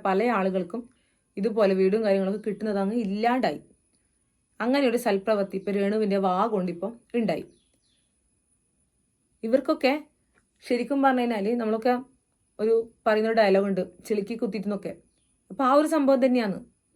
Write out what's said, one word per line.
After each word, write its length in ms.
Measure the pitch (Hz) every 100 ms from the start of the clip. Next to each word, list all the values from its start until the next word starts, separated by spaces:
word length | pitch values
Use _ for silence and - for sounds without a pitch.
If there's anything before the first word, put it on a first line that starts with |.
| 196
പല 180 | 190
ആളുകൾക്കും 680 | 147 190 190 185 180 233 - _ _ _ _ -
ഇതുപോലെ 360 | 220 214 196
വീടും 300 | 190 190 220
കാര്യങ്ങളൊക്കെ 380 | 214 196 190 214 214
കിട്ടുന്നത് 320 | 196 220 196
അങ്ങ് 160 | 196 240
ഇല്ലാണ്ടായി. 680 | 196 208 233 254 202 147 - _ _ _ _ _ _ _ _ -
അങ്ങനെ 260 | 226 277 262
ഒരു 100 | 240
സൽപ്രവൃത്തി 580 | 240 196 196 208 196 190
ഇപ്പൊ 160 | 202
രേണുവിന്റെ 460 | 202 196 214 208 196
വാ 280 | 190 185 226
കൊണ്ടിപ്പം 540 | 208 180 170 208 - _ 240
ഉണ്ടായി. 300 | 202 151 - _ _ _ _ _ _ _ _ _ _ _ _ _ _ _ _ _ _ _
ഇവർക്കൊക്കെ 600 | 220 269 269 311 262 302 - _ _ _ _ _ -
ശരിക്കും 340 | 247 240 277
പറഞ്ഞു 160 | 269 254
കഴിഞ്ഞാല് 360 | 240 214 196 240
നമ്മളൊക്കെ 440 | 220 220 247 247 - _ _ _ _ -
ഒരു 300 | 220 226 226 _ 226
പറയുന്നൊരു 280 | 214 220 226
ഡയലോഗ് 300 | 202 190 202
ഉണ്ട്, 220 | 180 180 - -
"ചിളുക്കി 300 | 208 202 226
കുത്തിയിട്ടെന്നൊക്കെ." 600 | 226 208 202 202 - 175 _ _ _ _ -
അപ്പൊ 140 | 190
ആ 100 | 254
ഒരു 140 | 285 311
സംഭവം 380 | 311 269 269 262
തന്നെയാണ്. 400 | 247 208 170 - _ _